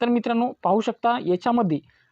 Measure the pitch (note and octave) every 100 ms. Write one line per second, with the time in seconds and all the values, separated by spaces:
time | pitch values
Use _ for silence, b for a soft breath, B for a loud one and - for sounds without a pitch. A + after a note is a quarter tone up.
0 | A#3+ A#3+ A#3+ A#3 B3 - F3 G3+ A#3 -
1 | A#3 A#3+ E3+ F3+ B3 A#3+ G3 D3 b b
2 | b